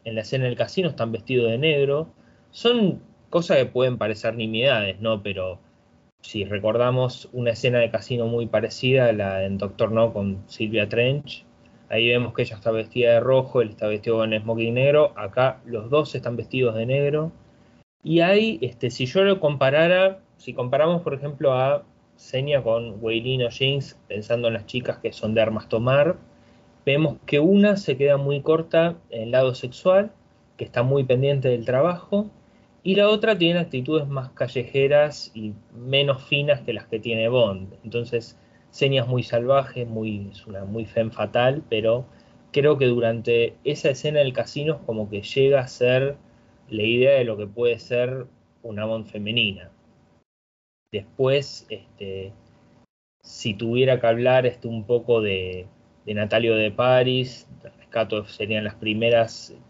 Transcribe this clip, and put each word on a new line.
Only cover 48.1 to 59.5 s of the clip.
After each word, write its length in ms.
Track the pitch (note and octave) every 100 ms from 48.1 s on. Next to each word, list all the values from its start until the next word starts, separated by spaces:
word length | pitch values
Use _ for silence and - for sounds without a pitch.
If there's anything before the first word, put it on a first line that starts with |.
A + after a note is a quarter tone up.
| C3 B2+ _ _ _
una 240 | A#2 G#2 A2
Bond 220 | A2 G#2
femenina. 640 | G#2+ G#2 A#2 G#2+ F2+ E2+ _ _ _ _ _ _ _ _ _ _ _ _
Después, 760 | G#2 - - C3 C#3+ C#3 - -
este, 640 | G#2 - _ G2 F#2+ F#2+ G2+ _ _ _ _ _ _ _ _
si 320 | - - B2
tuviera 460 | G2+ A#2 A#2+ C3 B2+
que 80 | A#2
hablar, 400 | A#2 B2+ B2+ B2+
este, 200 | - A#2
un 180 | A2+ G#2
poco 360 | A#2+ A#2 A#2
de, 460 | G#2 F#2+ F#2 F2+ F#2 _ _ _ G#2+
de 80 | G#2
Natalia 400 | G#2 A2+ A#2 A2
de 160 | G#2+
Paris, 760 | G2+ B2+ B2+ B2+ B2+ B2+ - - - - -
rescato 480 | _ A#2 G#2 G#2+ G2+
serían 380 | - G#2+ G#2+
las 100 | G#2+
primeras 840 | - A2 A2 A#2 A#2 A2+ - -